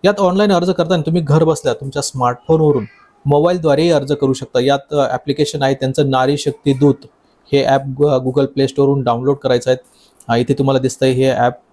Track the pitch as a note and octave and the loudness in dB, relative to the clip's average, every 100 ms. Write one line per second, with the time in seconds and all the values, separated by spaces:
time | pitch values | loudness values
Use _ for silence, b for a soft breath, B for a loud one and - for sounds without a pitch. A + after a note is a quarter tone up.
0 | F#3 G#3 F#3+ F#3 G#3 F#3 F3 F3+ E3 F3+ | 0 2 0 2 2 2 0 -2 0 0
1 | D3+ E3+ D3+ D3+ D#3+ D#3 D3 A#2+ C3+ C#3 | 0 -2 2 2 2 0 -2 -4 -6 -8
2 | C3+ C3 B2 B2 - D#3+ D#3 C#3+ G2+ _ | -8 -2 -2 -2 -2 2 2 0 -2 _
3 | _ _ C#3 C#3+ E3 F3+ D#3+ C#3+ E3+ D#3 | _ _ 0 2 2 0 0 2 2 0
4 | C3+ D3 C3+ C3 C3+ B2+ B2+ C#3 - D3 | 0 -2 0 -2 -4 -2 0 -2 -2 -2
5 | C3 B2 - C#3 D3 D3+ C3+ C3+ C3 C3 | -2 -2 -6 -2 -2 0 -2 -2 -2 -2
6 | C#3+ C3 C3 C#3+ C#3+ - - C3 C#3+ C3+ | 0 0 0 -2 -4 -4 -2 2 2 2
7 | - _ b b _ C#3 - C3+ C#3 C3 | -6 _ b b _ -2 2 0 -2 -2
8 | D3 C3 B2+ C3 C3+ - C3+ - C#3 C#3 | 0 0 -2 -2 -2 0 -4 0 0 0
9 | B2 A#2 C3 C#3 C3+ B2 B2+ B2+ - B | 0 -2 -2 -2 0 -2 0 -4 -4 B
10 | B B - A#2 B2 C#3 C3+ C3+ C3 - | B B -4 -2 0 0 0 0 -2 -2
11 | C3 B2+ C3+ B2 A#2+ B2 _ | 0 2 0 2 0 -2 _